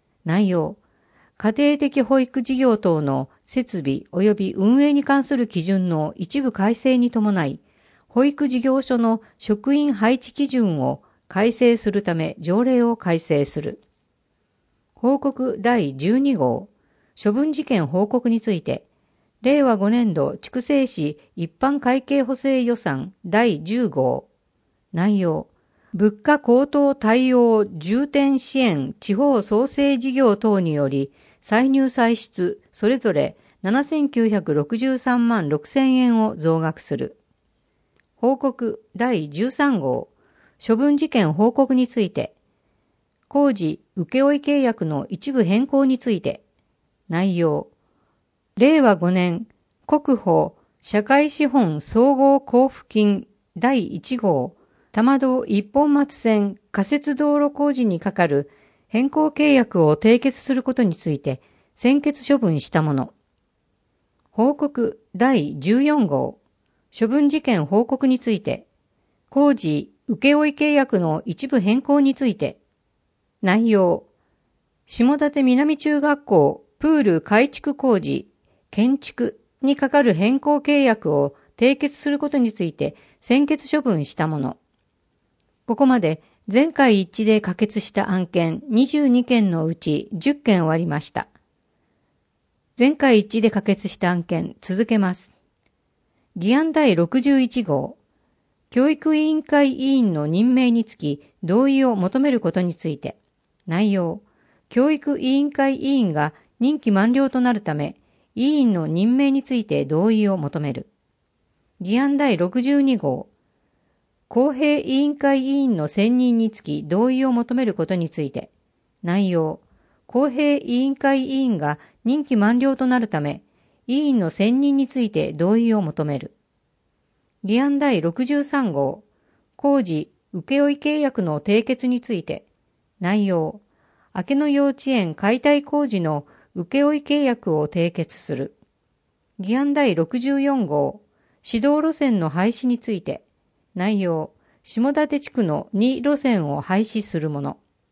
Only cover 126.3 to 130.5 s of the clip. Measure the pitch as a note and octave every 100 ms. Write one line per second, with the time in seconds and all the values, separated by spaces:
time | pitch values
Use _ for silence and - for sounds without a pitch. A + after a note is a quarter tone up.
126.3 | _ _ _ _ _ _ _ _ _ _
127.3 | _ G3 A#3 C#4 C#4 C#4+ G3+ E3+ E3+ B3+
128.3 | C#4+ C#4+ C#4+ A#3 C#3 C3+ G#3+ _ _ _
129.3 | _ _ _ C#4+ C#4 F#3 D#3 - _ _
130.3 | F#3 -